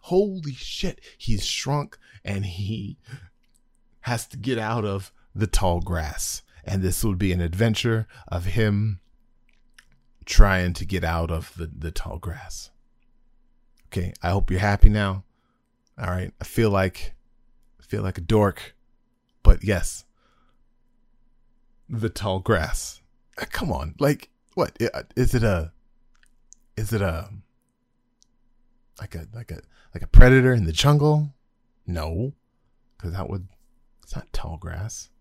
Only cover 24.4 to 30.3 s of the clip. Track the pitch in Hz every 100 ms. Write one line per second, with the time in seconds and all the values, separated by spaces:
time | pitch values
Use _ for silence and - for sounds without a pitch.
24.4 | _ - - - 117 - - - 123 123
25.4 | 113 87 80 - _ _ _ _ _ _
26.4 | _ - _ - 104 110 95 80 - 95
27.4 | - _ _ _ _ _ _ _ _ _
28.4 | _ _ _ _ _ - 98 82 78 117
29.4 | 113 82 - _ - - - - 127